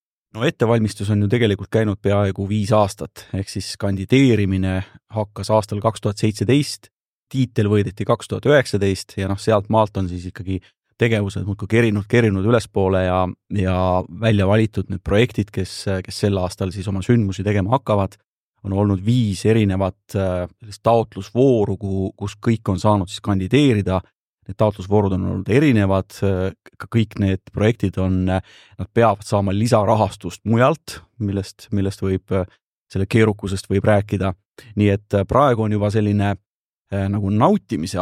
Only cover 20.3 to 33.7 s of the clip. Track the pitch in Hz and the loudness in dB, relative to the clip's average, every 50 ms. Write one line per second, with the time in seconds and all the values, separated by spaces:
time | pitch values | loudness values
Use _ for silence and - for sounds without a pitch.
20.3 | 90 90 90 - - _ - 107 101 - - 113 117 117 110 110 - 95 95 - | -2 -4 -6 -8 -10 _ -20 -20 -20 -4 0 2 2 2 2 -2 -6 -14 -14 -4
21.3 | - 117 135 139 123 113 101 98 98 90 104 98 95 95 95 - - - 101 101 | 0 2 4 4 4 2 0 0 -2 -4 -6 -4 -4 -2 -4 -4 -6 -8 -10 -10
22.3 | - - - 120 113 110 - - 95 90 - 107 104 101 92 95 - - - 107 | -10 -4 -2 -2 -2 0 0 -2 -2 0 2 2 2 2 0 -4 -8 -8 -4 -2
23.3 | 101 95 92 90 123 139 147 139 113 104 95 92 95 92 - _ _ _ _ _ | -2 -2 0 0 2 2 4 4 2 2 0 -2 -2 -4 -4 _ _ _ _ _
24.3 | _ _ _ - 101 - 110 107 104 - 92 95 98 107 104 98 95 92 95 92 | _ _ _ -14 -2 0 0 0 0 -2 -2 0 2 2 2 2 0 -2 -2 -4
25.3 | 92 95 95 - 104 135 156 147 123 107 101 95 95 95 92 - - - 104 98 | -4 -4 -2 0 2 2 4 4 4 4 4 2 2 0 -2 -4 -6 -4 -2 -2
26.3 | 98 90 92 95 - - _ - _ - - - - 117 113 - - - 104 95 | 0 -2 -2 -4 -6 -10 _ -20 _ -18 -12 -2 0 0 0 0 -2 -2 0 0
27.3 | 95 92 - - - 101 101 110 117 - - 95 - - 92 92 92 92 92 92 | 0 -2 -6 -10 -4 0 0 0 2 0 -2 -4 -2 -2 -2 0 0 0 0 0
28.3 | 92 92 - _ - - _ _ - - 98 - _ 113 117 110 101 - - - | -2 -2 -4 _ -14 -20 _ _ -14 -14 -14 -4 _ 2 2 2 2 0 -4 -2
29.3 | 110 101 101 98 95 101 110 120 120 110 101 95 113 107 107 - - - - 85 | -2 0 0 0 0 -2 0 2 2 2 4 2 2 2 2 0 -2 -8 -12 -12
30.3 | - - - 101 113 113 123 139 160 - _ - - - - _ _ - 107 98 | -12 -8 -4 0 2 4 4 2 2 -2 _ -14 -18 -18 -20 _ _ -6 -6 -4
31.3 | 95 98 95 - - - - - - 101 98 98 - - - 95 95 90 - - | -4 -4 -6 -8 -12 -20 -10 -6 -4 -2 -2 -2 -4 -4 -2 -2 -2 -2 -2 -2
32.3 | 98 98 90 - _ _ _ _ _ _ _ _ - 95 95 - - 117 110 110 | -2 -2 -2 -4 _ _ _ _ _ _ _ _ -6 -4 -2 0 2 4 4 4
33.3 | 101 104 - 98 98 92 - - | 2 -2 -4 -6 -6 -6 -4 -2